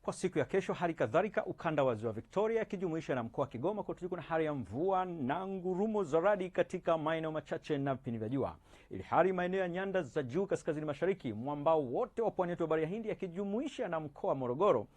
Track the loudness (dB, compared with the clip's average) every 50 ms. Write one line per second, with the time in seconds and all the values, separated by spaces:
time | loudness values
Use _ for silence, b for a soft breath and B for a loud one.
0 | _ -8 -8 -4 -4 -2 0 0 0 2 0 0 0 0 -2 0 0 -2 0 0
1 | 0 2 4 2 2 4 0 -2 -2 -2 -8 -4 -2 0 2 4 4 4 2 2
2 | -2 -4 -4 -4 -8 _ -2 0 0 2 2 0 0 -2 -4 -4 -2 -2 -2 -2
3 | -2 -2 -2 -2 -2 -4 -2 -2 -4 -2 -2 -2 -2 -2 -2 -2 -4 -6 -6 -6
4 | -6 -6 -6 -6 -6 -2 0 0 2 0 0 -4 -4 -6 -4 -2 2 2 4 2
5 | 2 0 -2 -4 0 0 0 -2 -2 -4 -6 -4 -2 -2 0 2 0 2 2 0
6 | 0 4 2 4 6 6 4 2 0 -2 0 0 0 0 0 -4 0 2 2 2
7 | 2 0 0 0 -2 -2 -4 -4 -4 -4 -6 -6 -2 -2 -2 0 2 0 -2 -2
8 | -2 -6 -4 -4 -4 -2 0 0 -2 -2 -4 -10 B B B B B B -10 -10
9 | -4 2 4 4 4 4 4 0 0 0 0 0 -2 -2 -2 -4 -4 0 0 -2
10 | -2 0 -2 -4 -2 0 0 -2 0 0 -2 -2 0 -2 -2 -2 -2 -4 -4 -2
11 | 0 0 0 -2 -2 -6 -4 -4 -4 -4 -4 0 2 4 4 4 2 0 0 -2
12 | -2 -2 _ -2 -2 -2 0 0 0 0 0 -2 0 2 2 2 2 0 -2 -4
13 | -4 -4 -4 -4 -6 -6 -4 -4 -4 -2 -2 -2 -2 -4 -4 -6 -4 -2 -2 -4
14 | -4 -6 -10 -4 -2 0 0 0 0 -2 2 4 6 6 6 4 2 -4 B